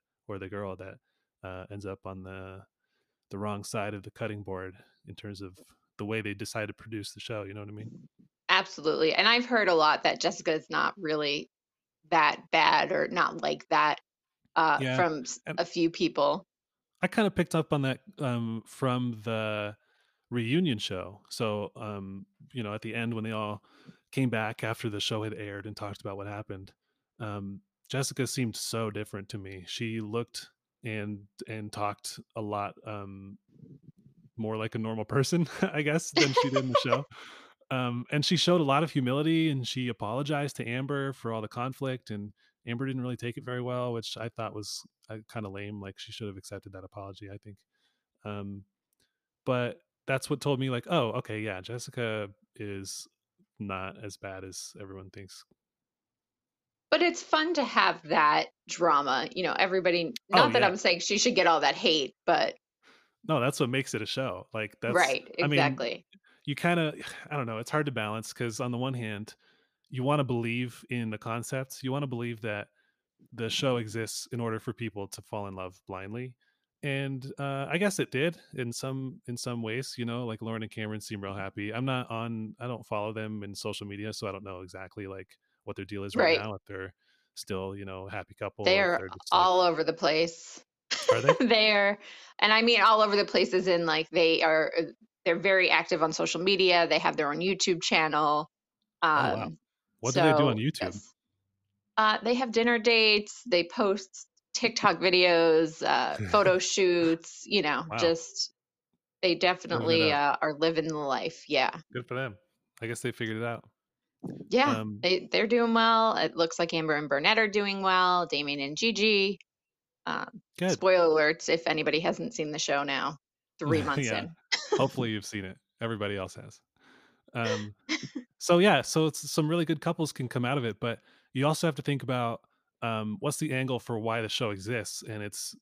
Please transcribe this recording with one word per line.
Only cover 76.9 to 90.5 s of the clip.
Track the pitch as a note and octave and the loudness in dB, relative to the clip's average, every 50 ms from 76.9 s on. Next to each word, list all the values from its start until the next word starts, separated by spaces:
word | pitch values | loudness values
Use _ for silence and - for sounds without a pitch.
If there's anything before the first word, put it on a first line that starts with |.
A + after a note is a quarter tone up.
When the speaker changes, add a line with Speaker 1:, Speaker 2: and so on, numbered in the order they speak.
| C3+ C3+ C#3 C#3 C3+ C3 B2+ C#3 - - | -2 -2 -2 -4 -6 -8 -8 -10 -10 -8
Speaker 1:
uh, | C#3 C#3 C#3 C#3 C#3 - | -6 -4 -4 -4 -4 -2
I | - F3 | -2 0
guess | G3+ G3+ F#3+ - | 0 0 0 -2
it | B2 - - | -4 -2 0
did | B2+ D3 F3 E3+ - - _ - | 0 0 0 -2 -4 -12 _ -8
in | C3 B2 A#2+ A#2+ | -6 -6 -6 -6
some, | - - C3+ C3 C3+ C3 C3 - - _ - | -6 -6 -6 -6 -6 -6 -8 -10 -12 _ -10
in | A#2+ A#2+ | -8 -8
some | - B2+ A#2+ A#2 A2+ | -6 -6 -6 -4 -4
ways, | A2 A2 B2+ C3 - - - | -4 -4 -6 -6 -8 -6 -6
you | A#2+ | -4
know, | A#2 A#2 B2 B2 | -4 -4 -4 -4
like, | A#2 A2 G#2+ A2+ | -6 -6 -6 -6
Lauren | A2+ A2+ A2 A2 | -6 -6 -6 -6
and | G2+ - | -8 -8
Cameron | A2+ G#2+ G#2+ G#2+ G#2 - | -6 -6 -6 -6 -8 -8
seem | - A2 G2+ G2 | -8 -8 -8 -6
real | G2 G2 | -6 -6
happy. | G2+ G2 G2 - A2 G2+ G#2 A2 | -6 -8 -8 -8 -8 -6 -6 -4
I'm | A#2 C3 | -4 -2
not | C3+ C3 B2+ B2 - | -2 -2 -2 -4 -4
on, | A#2 A2+ A2+ A#2 A#2 A2 A2 G#2+ - - | -6 -6 -6 -4 -6 -6 -8 -8 -10 -10
I | A#2+ B2+ | -10 -8
don't | A#2+ A2 A#2 | -8 -8 -8
follow | - A2+ G#2 G#2 A2 G#2+ | -6 -4 -4 -4 -4 -4
them | A2 A2 G#2+ G#2+ G#2+ G#2 | -6 -6 -8 -8 -8 -10
in | G2 G2 | -12 -12
social | - - G#2+ G2+ - G#2 G2+ | -10 -8 -8 -8 -8 -8 -10
media, | G2+ G2+ G#2 G#2+ G#2 | -10 -10 -8 -10 -8
so | - A#2 G2+ | -8 -8 -8
I | F#2+ | -8
don't | F#2+ G#2 | -8 -10
know | G2 F#2 F2+ F#2+ | -12 -12 -12 -14
exactly, | F2+ F#2 F#2 F#2+ F2+ - A2 G2+ F#2+ | -14 -14 -16 -16 -14 -12 -12 -10 -10
like, | F#2+ F#2+ F#2 _ _ _ _ _ _ _ _ | -10 -12 -14 _ _ _ _ _ _ _ _
what | G#2+ G2+ | -12 -10
their | - G2 | -10 -10
deal | F#2+ G#2 G2 G2 | -8 -8 -8 -6
is | G2+ - | -4 0
right | - - - | 2 4 4
Speaker 2:
Right. | - - G#2 | 4 4 2
Speaker 1:
now, | A2 G2+ | -2 -8
if | F#2+ _ | -8 _
they're | - G2+ F#2+ F#2+ F#2+ - _ _ _ _ _ _ _ _ | -12 -10 -10 -10 -10 -12 _ _ _ _ _ _ _ _
still, | - - - G2+ F#2 F#2+ F#2+ F#2+ | -14 -8 -4 -4 -4 -4 -4 -6
you | G2+ G2 | -8 -10
know, | G2 F#2+ F#2+ F#2+ G2 | -10 -10 -10 -10 -10
a | G#2 | -8
happy | G2+ F2+ - G2+ | -10 -10 -10 -10
couple | - G#2+ G2 - - G#2 | -8 -8 -8 -6 -2 0
or | F3+ F#3 G3 G3 | 2 2 4 2
if | F3 | 2
Speaker 2:
They're | F3 - | 0 -2
Speaker 1:
they're | F#2+ F#2 | -4 -6
just, | - - - - - | -12 -12 -4 2 4
like | F3+ F3+ F#3 | 4 6 6
Speaker 2:
all | F3+ F#3 | 6 6
over | F3+ F3 E3 D3+ D#3+ | 6 4 4 2 0
the | D#3 D#3 | 0 0
place. | - - D3 D#3 D#3 E3 E3 - - - - | 0 2 2 4 4 2 0 -2 -8 -16 -18